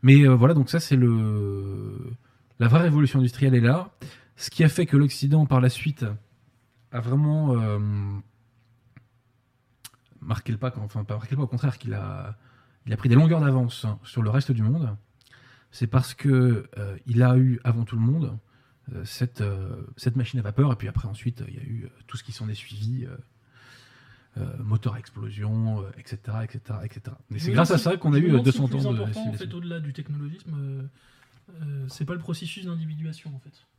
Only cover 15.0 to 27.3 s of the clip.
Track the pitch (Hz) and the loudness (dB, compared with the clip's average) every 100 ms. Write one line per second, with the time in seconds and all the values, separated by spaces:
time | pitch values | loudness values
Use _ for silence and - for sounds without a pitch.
15 | _ _ _ _ _ _ _ - 117 131 | _ _ _ _ _ _ _ -6 0 2
16 | 123 - 143 131 127 113 - - 101 98 | 0 -2 2 4 4 2 -2 -12 -12 -12
17 | - 117 123 127 131 123 131 113 117 117 | -2 4 6 6 4 2 0 -2 -2 0
18 | 113 156 147 107 _ _ _ _ - 127 | 0 0 -2 -6 _ _ _ _ -16 -14
19 | 98 - 127 - 104 98 98 - - - | -12 -6 -6 -4 -6 -4 -8 -10 -14 -6
20 | - 120 123 127 104 104 143 117 104 - | -4 -2 -2 -4 -4 0 2 2 -4 -6
21 | 104 107 120 120 - - - 113 - _ | -6 -6 -6 -6 -12 -12 -10 -10 -12 _
22 | - - - 113 110 107 - 107 107 123 | -16 -16 -14 -12 -10 -10 -12 -8 -6 -6
23 | 123 127 - _ _ _ - - _ _ | -8 -14 -18 _ _ _ -20 -20 _ _
24 | _ _ _ - 92 - 107 107 107 107 | _ _ _ -10 -10 -8 -2 -2 -2 -8
25 | 110 - 107 104 107 110 113 107 98 - | -12 -14 -12 -8 -4 -2 -2 -4 -8 -14
26 | - 107 - 110 110 117 - 107 110 - | -14 -14 -8 -8 -8 -12 -10 -10 -10 -12
27 | - - _ | -16 -18 _